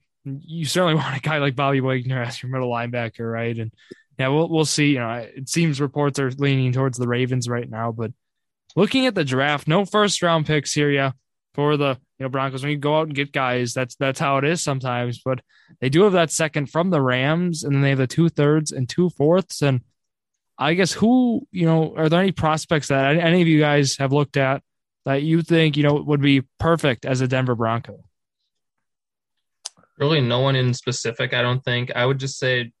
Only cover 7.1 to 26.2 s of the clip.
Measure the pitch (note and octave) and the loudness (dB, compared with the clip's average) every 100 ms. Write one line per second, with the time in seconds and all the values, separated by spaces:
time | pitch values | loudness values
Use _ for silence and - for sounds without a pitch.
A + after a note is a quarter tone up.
7.1 | A#2+ B2+ B2+ A#2+ A#2+ B2 A2+ A#2 A2+ A2+ | 0 0 -2 -2 -6 -6 -6 -6 -4 -8
8.1 | - _ _ _ _ _ D#3 G3 C4 B3+ | -10 _ _ _ _ _ 0 0 2 0
9.1 | G3 C#3 C3 C#3+ D3 D3+ F3+ G3 G#3+ G3+ | 0 -2 0 0 0 0 0 2 2 2
10.1 | - F3 E3 D3+ D3+ - D3+ D3 C#3 C#3 | 0 0 0 0 -2 -2 0 0 0 -2
11.1 | - _ _ _ - D3 D3 C#3+ C3 _ | -4 _ _ _ -2 0 0 0 -4 _
12.1 | - C3 C3+ C3+ C3 C#3+ D3 D3 D#3 D#3+ | -10 -6 -4 -4 -4 -6 -2 0 0 0
13.1 | C#3 C#3+ C#3+ C3 B2+ B2 C3 B2 - C3+ | -4 -4 -2 -2 0 -2 -4 -6 -4 -4
14.1 | C3 D3+ C3+ C#3+ E3+ D3+ C3+ B2+ A#2+ B2 | -2 0 0 0 -2 -2 -4 -4 -4 -4
15.1 | A#2 C3 B2 - _ _ _ C3 D#3 G#3 | -6 -6 -6 -8 _ _ _ 0 4 4
16.1 | F3+ D#3+ - D#3 D#3 C3+ D#3+ F#3 D#3+ B2+ | 4 2 0 -2 -2 -2 -2 0 2 2
17.1 | B2+ C3+ E3 F3+ D#3+ C#3+ C#3 C#3 C3+ C3 | 2 0 0 -2 -4 -2 2 2 2 0
18.1 | - E3 - D3 D#3 D3+ C3 B2 - F3+ | 2 2 2 2 2 0 -4 -4 0 0
19.1 | - D3 F#3 - - C#3+ B2+ - _ _ | 2 2 2 0 -2 0 0 -4 _ _
20.1 | _ _ _ _ - C#3 F3 F#3 - G#3+ | _ _ _ _ -4 0 2 0 2 2
21.1 | B3+ B3 A3 - F3+ E3 D#3+ D#3 - D#3 | 4 2 -2 -4 0 2 2 2 0 2
22.1 | E3+ F#3+ - D#3 D#3 - D#3 - C#3 C#3 | 2 0 0 0 0 0 -2 0 0 2
23.1 | D#3+ E3 F3+ E3 D3+ D3+ D3 C3+ - C#3 | 2 4 4 4 4 4 4 2 0 0
24.1 | C#3+ C#3 C#3+ C3+ C#3 - _ _ _ C#3 | 0 0 0 0 -2 -8 _ _ _ -4
25.1 | C#3 D#3+ D#3+ D#3+ E3 D#3+ D3 D3 D3 C#3+ | -2 2 0 4 4 4 4 2 2 0
26.1 | C#3+ | 2